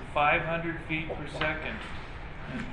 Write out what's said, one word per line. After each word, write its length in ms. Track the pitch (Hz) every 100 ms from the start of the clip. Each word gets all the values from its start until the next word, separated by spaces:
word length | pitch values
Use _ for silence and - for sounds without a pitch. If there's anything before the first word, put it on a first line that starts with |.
| -
five 300 | 151 147 170
hundred 360 | 160 165 165 160 -
feet 220 | 156 156
per 180 | 143 143 -
second. 380 | 151 156 127 107 - - - - - - -
And 120 | - -